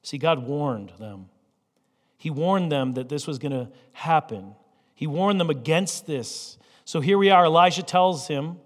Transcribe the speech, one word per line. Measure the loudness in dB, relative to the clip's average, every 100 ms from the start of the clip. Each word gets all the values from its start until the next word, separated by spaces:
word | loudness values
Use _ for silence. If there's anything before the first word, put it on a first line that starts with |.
See, | -10 -2
God | 0 0 -2
warned | -4 -2 -4 -10 -16
them. | -16 -16 -20 _ _ _ _ _ _ _ _ _
He | -8
warned | -4 0 0 0
them | 0 -2
that | -4 -6
this | -8 -6
was | -8
gonna | -6 -6 -8 -16 _
happen. | -10 0 0 0 -12 -12 -20 _ _ _
He | _ -6
warned | -2 0 0
them | 0
against | -2 0 0 0 -8 -8
this. | -8 -8 -14 -16 -20 _ _
So | -8 -4
here | 2 4
we | 8
are. | 8 8
Elijah | 6 4 2
tells | 0 2 2 0 -4
him | -4 -6 -10